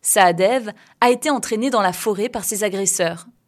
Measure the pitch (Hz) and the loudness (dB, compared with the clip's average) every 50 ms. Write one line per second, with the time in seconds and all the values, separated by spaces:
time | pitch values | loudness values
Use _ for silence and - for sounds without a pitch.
0 | - - - 214 190 175 175 170 185 202 247 262 226 214 202 - - _ _ _ | -2 0 4 4 4 4 4 4 2 2 2 0 -4 -6 -14 -16 -20 _ _ _
1 | 247 247 247 247 - 311 285 240 - - 233 214 240 269 247 220 196 180 175 - | 2 2 2 2 0 -2 -2 -2 -2 -4 -4 -2 -2 0 2 2 2 2 0 -2
2 | - 220 202 185 208 247 - 226 185 - 220 190 214 202 185 190 196 190 190 - | -4 -4 -2 -2 -4 -4 -4 -6 -6 -6 -4 -2 -4 -2 -2 -2 -2 -2 -2 0
3 | 180 165 170 170 - - _ _ _ | -2 -2 -4 -8 -16 -20 _ _ _